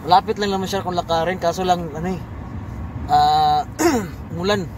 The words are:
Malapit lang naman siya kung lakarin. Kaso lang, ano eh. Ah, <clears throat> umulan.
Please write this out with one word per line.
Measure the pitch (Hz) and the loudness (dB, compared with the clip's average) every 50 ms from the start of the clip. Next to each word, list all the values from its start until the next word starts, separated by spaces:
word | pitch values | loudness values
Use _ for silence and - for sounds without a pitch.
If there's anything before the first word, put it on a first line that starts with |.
| - | 4
Malapit | 151 180 190 196 202 220 | 6 4 4 4 2 -2
lang | 196 208 202 | -2 0 0
naman | 196 190 190 185 | 0 -2 -2 -2
siya | 196 196 180 | -2 -2 -2
kung | 175 175 | -2 -2
lakarin. | 175 165 - 165 165 160 175 185 180 | -2 -2 0 0 0 0 0 -2 0
Kaso | 175 170 165 180 180 | 0 0 0 0 2
lang, | 180 180 175 170 156 | 2 2 2 0 -6
ano | 143 160 165 185 | -6 -6 -4 -4
eh. | 185 160 - - - - - - - - - - - - - - - - - - | -4 -6 -8 -10 -10 -12 -10 -10 -10 -10 -10 -10 -10 -10 -10 -8 -8 -8 -2 2
Ah, | 147 147 - 151 151 151 151 151 151 151 147 - - - 320 339 285 | 4 4 6 6 4 4 4 4 2 2 0 -4 -2 2 2 4 4
<clears throat> | 233 196 151 - - - - 156 | 2 0 -4 -10 -12 -10 -8 -6
umulan. | 165 175 196 214 202 170 123 - | -2 0 0 0 0 0 -6 -8